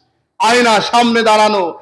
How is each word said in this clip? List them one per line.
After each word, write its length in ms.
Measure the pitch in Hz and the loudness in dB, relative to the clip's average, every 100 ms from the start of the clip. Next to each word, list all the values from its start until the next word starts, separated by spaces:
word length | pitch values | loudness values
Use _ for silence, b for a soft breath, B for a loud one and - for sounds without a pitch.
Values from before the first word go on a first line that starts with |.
| _ _ _ - | _ _ _ -6
আয়না 420 | 214 247 240 208 | -2 0 2 0
সামনে 420 | - 240 240 233 | 0 0 0 0
দাঁড়ানো, 520 | 226 214 214 208 170 - | 0 2 2 0 -4 -8